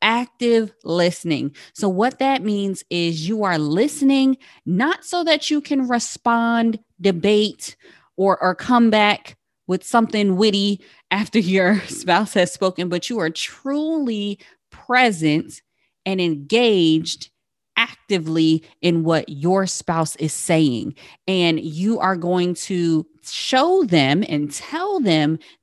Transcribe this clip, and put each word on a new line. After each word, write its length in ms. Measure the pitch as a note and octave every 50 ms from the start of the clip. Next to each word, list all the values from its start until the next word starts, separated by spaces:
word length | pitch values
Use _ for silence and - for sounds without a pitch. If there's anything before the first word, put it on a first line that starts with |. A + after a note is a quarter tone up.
active 720 | - G#3 A3+ A#3+ B3 A#3+ _ - A#3+ A#3 A#3 A3+ A3 G3 - _ -
listening. 680 | - E3 F3 F3 F3 F3 - - E3+ D#3 C3 - C#3+ - - - - _
So 160 | - - G3+
what 280 | F#3 F3+ G#3+ B3+ C4 -
that 240 | C4+ C4+ C4+ B3+ F3+
means 420 | G#3+ G#3 G3+ G3+ G3 F#3+ - - -
is 380 | E3+ F3 E3+ E3+ E3+ D#3 D#3 E3+
you 160 | A3 A3 G#3
are 140 | G3 F3 D#3
listening, 800 | D3+ D3 D3+ F3+ A#3 D4 - - C#4 C4+ C#4 C4+ C4+ C4 C4 - - - - _ _
not 380 | - F#3 F3+ B3 D4+ F#4+ G4 -
so 220 | - - F4 E4+
that 260 | E4 D#4+ D#4 - -
you 80 | D#4 D4
can 300 | D4 - D4 C4+ C4 A#3+
respond, 880 | B3 A#3+ - - - - - A#3+ A#3 A#3 A#3 A#3 A#3 A#3 A3+ A3+ A3 A3 - _ _ -
debate, 760 | F3 G3 F#3+ E3+ D#3+ G3+ G#3+ G#3 G#3+ G#3 - - - - - _ _ - - _ _ _ _
or, 260 | - F#3 G3 F#3+ -
or 140 | - F#3 F#3
come 340 | - - - B3+ A#3+ A#3 A3+
back 460 | G#3 G#3+ G#3 G#3 G3+ - - - - _ _ _ _ _ _ -
with 160 | F3+ F#3 -
something 520 | - - A#3+ A3+ A3 - G#3+ G#3 G3 F#3
witty 460 | F3+ G#3+ A3 G3 G3+ G3 G3+ G3+ F#3+ - - _ _ _ _
after 280 | F#3 G3 G#3 - - A3+
your 400 | F#3+ E3+ F#3+ F#3+ F#3 F3+ G#3+ G3
<laughs> 80 | - -
spouse 460 | - - - F3+ F3 F3+ G#3+ G3 -
has 180 | G#3 F3+ F3
spoken, 380 | - - G3 F#3 F3+ - F3+ F3+
but 200 | F3 F3+ - -
you 100 | B3 A3+
are 100 | F3 D#3+
truly 1080 | D#3+ - - - - - - C4+ C#4 D4 D4+ D#4 E4 D#4+ C#4+ A#3+ A3+ G#3 G3+ G#3 G3+ - _ _ _ _ _ _
present 920 | - - - - B3 B3+ B3+ A#3 G#3 D#3+ D#3+ D#3 D3+ D#3+ E3+ - - - _ _ _ _ _ _ _ _ -
and 140 | F#3+ F#3+ F#3
engaged 1080 | F3+ E3+ D#3+ C#3+ C#3+ C#3+ G#3+ A#3 B3 A#3 G#3+ F#3 E3+ D#3+ D#3+ D#3+ D#3+ - - - - - _ _ _ _ _ _ _ _ _ -
actively 840 | A#3 A3+ - - _ - G#3 F3+ D#3+ D#3+ D#3+ E3 D#3+ D#3+ D#3+ D#3+ - - _ _
in 220 | - F3 E3+ E3 D#3+
what 260 | D#3+ E3 D#3 - -
your 360 | D3+ C#3 C#3 E3+ F#3+ G3 F#3+ F#3
spouse 500 | - - - - E3+ E3 D#3+ D#3 - -
is 160 | D#3 D#3 -
saying. 640 | - - - E3+ D#3+ D#3+ C#3+ B2 A2+ - - C#3+ - - - - _ _ -
And 320 | F#3+ F#3 F3 E3+ E3 D#3
you 400 | - E3+ D3+ D#3+ F#3 G#3+ A#3 -
are 180 | - F#3 F#3+ F3
going 380 | D#3+ F3 F3+ F3+ F3 F3+ F3
to 500 | - - - G3 F3 E3+ E3+ E3 D#3 D#3 - _ _ _
show 600 | - - - - - - B3+ C#4 E4+ F#4 G4 F4
them 420 | G#3+ E3+ D#3+ C#3 C3 C#3+ F3+ A3 -
and 240 | - D3 D3 D3
tell 480 | - - - - - D#4+ F4+ G4+ G4+ F#4
them 400 | C4 G3+ D#3+ D#3 D3+ D3 D#3+ D#3 - - - _